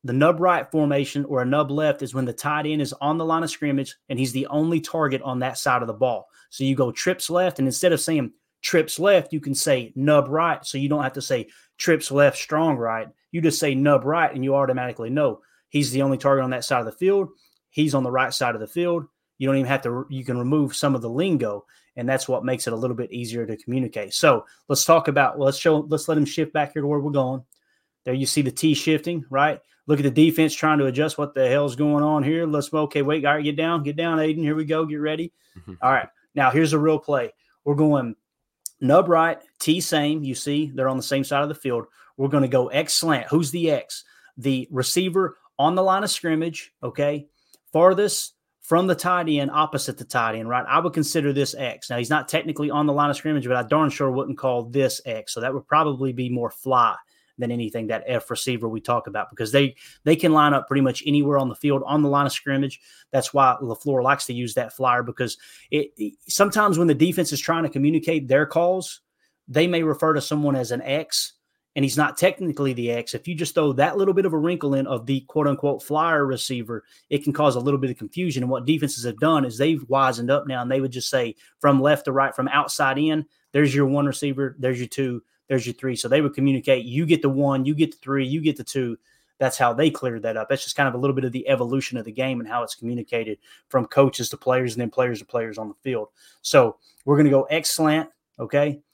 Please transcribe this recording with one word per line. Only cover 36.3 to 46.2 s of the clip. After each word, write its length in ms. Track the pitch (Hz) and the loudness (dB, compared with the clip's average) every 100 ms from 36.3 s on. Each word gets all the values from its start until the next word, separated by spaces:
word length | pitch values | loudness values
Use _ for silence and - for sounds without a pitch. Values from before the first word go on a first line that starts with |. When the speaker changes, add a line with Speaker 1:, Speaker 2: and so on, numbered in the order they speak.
| - | 2
Speaker 1:
now 160 | 131 | 2
here's 220 | 131 160 | 4 2
a 60 | 151 | 2
real 200 | 156 156 | 2 0
play. 320 | - 143 120 _ _ _ | 0 -2 -2 _ _ _
We're 120 | 143 143 | -2 2
going 400 | 156 143 120 110 _ _ _ _ - _ | 4 4 0 -8 _ _ _ _ -16 _
nub 260 | 131 156 170 | 4 6 6
right, 320 | 165 165 151 _ _ | 4 2 -2 _ _
T 200 | - 170 | 0 0
same. 440 | - 156 147 156 | 2 0 0 -2
You 120 | 139 120 | -4 -6
see, 360 | - 147 151 131 | -2 -2 -2 -2
they're 140 | 131 | -2
on 80 | 131 | -2
the 60 | |
same 200 | - 139 | -2 -4
side 200 | 135 143 | 0 -2
of 60 | 147 | -2
the 60 | 156 | -4
field. 300 | 135 120 113 _ - - | -4 -4 -6 _ -20 -4
We're 100 | 139 | 0
gonna 200 | 143 131 | 2 4
go 200 | 127 123 | 2 2
X 280 | 139 160 - | -2 -2 -2
slant. 320 | 165 139 113 | 0 0 2
Who's 200 | 151 156 | 0 0
the 220 | 175 165 | 0 0
X? 320 | 139 - - - _ _ - | 0 -4 -16 -16 _ _ -6
The 300 | 127 131 123 | -2 -2 -2
receiver 680 | 135 127 - 185 180 185 - _ - | -4 -2 0 0 0 -2 -6 _ 0
on 180 | 147 185 | 0 2
the 80 | |
line 200 | 190 190 | 2 2
of 80 | 208 | 0
scrimmage, 600 | - | -4